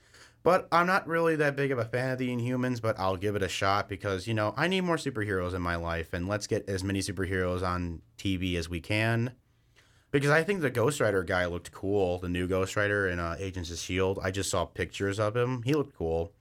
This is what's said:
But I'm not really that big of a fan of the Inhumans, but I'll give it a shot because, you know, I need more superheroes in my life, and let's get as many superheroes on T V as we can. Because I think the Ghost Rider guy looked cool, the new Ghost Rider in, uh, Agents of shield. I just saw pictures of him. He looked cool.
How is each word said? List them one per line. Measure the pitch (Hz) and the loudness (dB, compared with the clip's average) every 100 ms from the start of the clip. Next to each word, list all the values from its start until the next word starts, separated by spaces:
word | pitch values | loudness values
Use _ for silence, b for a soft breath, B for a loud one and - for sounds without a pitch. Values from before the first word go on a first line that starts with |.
| b b b b | b b b b
But | - 180 - | 2 2 4
I'm | 165 175 | 2 4
not | 190 143 | 2 0
really | 165 165 156 | 0 2 4
that | 147 135 | 2 2
big | 139 | 0
of | 131 | 0
a | 113 | -2
fan | 123 131 | -2 -2
of | 127 | -2
the | 127 | -2
Inhumans, | 123 117 127 127 120 | -2 0 0 0 0
but | 110 104 | -2 0
I'll | 95 95 | 0 0
give | 104 | -2
it | 101 | 0
a | 92 | -2
shot | - 98 101 98 | 0 2 2 0
because, | 98 104 95 98 | -4 -2 -2 -2
you | |
know, | 107 107 117 | 0 0 0
I | 170 | 0
need | 190 | 2
more | 180 160 | 2 0
superheroes | 156 120 104 95 90 | -2 -4 -2 0 0
in | 92 | -2
my | 87 85 | -2 -2
life, | 85 82 80 | -2 -4 -4
and | 87 90 | -4 -2
let's | 107 - | -2 0
get | 107 - | -2 -2
as | 95 | -2
many | 95 98 | 0 0
superheroes | 95 92 90 95 92 90 92 | -2 -4 -2 0 0 0 -2
on | 90 87 80 - - | -2 -2 -6 -12 -6
T | 101 92 | -2 0
V | 92 87 | 0 -2
as | 80 | -2
we | 85 | -6
can. | - 107 113 117 123 - _ b b b b b b | -2 0 2 0 -2 -6 _ b b b b b b
Because | 147 139 | 0 4
I | 156 | 4
think | 160 196 | 2 0
the | 143 | 0
Ghost | 113 117 143 | 2 2 2
Rider | 113 98 | 2 2
guy | 87 92 90 | 2 0 0
looked | 87 - | -4 -10
cool, | - 98 101 90 90 | -6 0 2 2 2
the | 90 | 0
new | 87 90 | 0 2
Ghost | 92 95 - | 2 2 0
Rider | 101 104 95 | 2 2 2
in, | 87 | 0
uh, | 85 82 | -2 -4
Agents | 95 92 82 | -6 -6 -6
of | 82 | -8
shield. | - 92 95 98 | -2 2 2 2
I | 92 | -2
just | 95 95 | -2 0
saw | 92 82 | 0 -2
pictures | - 90 - 98 98 | -4 -6 -2 -2 0
of | 107 120 | 0 0
him. | 123 127 | -2 -2
He | 117 | 0
looked | 151 139 - | 0 -2 -4
cool. | 82 82 85 - | -2 0 -2 -8